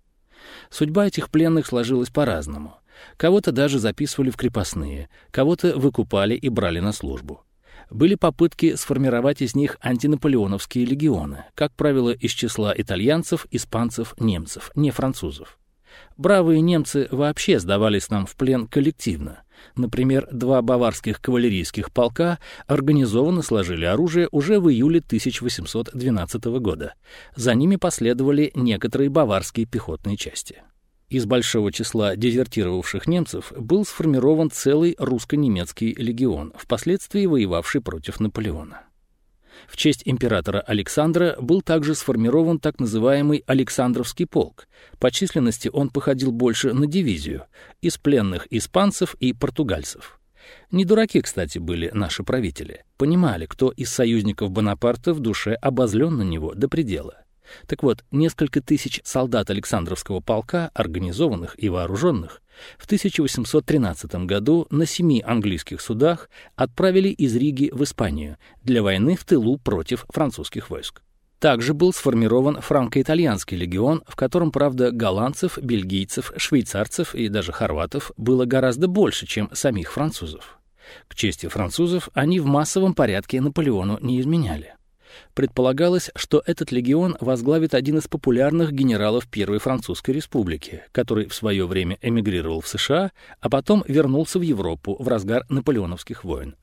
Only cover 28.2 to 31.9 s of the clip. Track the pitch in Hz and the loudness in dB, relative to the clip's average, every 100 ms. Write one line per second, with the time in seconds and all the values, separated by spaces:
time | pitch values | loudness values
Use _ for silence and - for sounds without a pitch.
28.2 | 135 143 151 135 123 101 113 123 139 156 | 2 2 2 0 0 0 -2 0 2 2
29.2 | 123 95 - 117 113 113 - 78 101 104 | 2 2 -2 -4 -4 -4 -6 -8 -6 -6
30.2 | - - - - - _ _ _ - 127 | -8 -10 -14 -16 -20 _ _ _ -6 -2
31.2 | 107 123 - 117 101 - 110 | 2 0 2 0 0 -2 -4